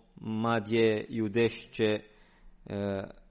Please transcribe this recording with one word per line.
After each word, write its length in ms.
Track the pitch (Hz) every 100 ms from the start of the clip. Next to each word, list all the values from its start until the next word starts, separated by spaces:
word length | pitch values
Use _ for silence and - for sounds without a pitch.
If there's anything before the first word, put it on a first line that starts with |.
| _ -
madje 840 | 110 110 117 117 101 113 110 107 -
ju 200 | 113 107
desh 340 | 117 113 - -
që, 160 | - 107 107 - - - _ - - -
e, 80 | 101 101 98 - - -